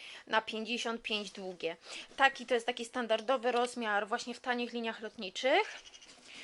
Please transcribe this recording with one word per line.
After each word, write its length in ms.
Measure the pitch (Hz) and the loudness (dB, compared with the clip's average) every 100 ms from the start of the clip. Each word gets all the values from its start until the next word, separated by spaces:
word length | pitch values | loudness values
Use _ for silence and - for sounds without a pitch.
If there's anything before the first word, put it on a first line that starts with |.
| - - - | -16 -14 0
na 160 | 220 | 0
pięćdziesiąt 600 | - 220 214 233 233 233 | 0 -6 -4 -4 -4 -4
pięć 280 | - 214 196 | -4 -4 -6
długie. 460 | 202 190 180 160 170 - - - - | -10 -10 -6 -6 -6 -12 -14 -6 4
Taki 300 | 269 269 240 | 4 4 0
to 80 | |
jest 120 | 240 247 | 2 2
taki 180 | 247 | -4
standardowy 680 | 226 254 226 220 220 269 240 | -4 -2 2 2 2 2 4
rozmiar 540 | 240 247 247 220 208 202 | 4 2 0 0 0 2
właśnie 280 | 233 247 | -2 -4
w 60 | 233 | -6
tanich 320 | 254 247 240 | -2 -2 -2
liniach 280 | 240 226 226 | -4 -4 -6
lotniczych. 800 | 220 - 190 - 262 349 440 - - - - - - - | -8 -8 -8 0 4 4 4 -4 -16 -20 -20 -20 -20 -16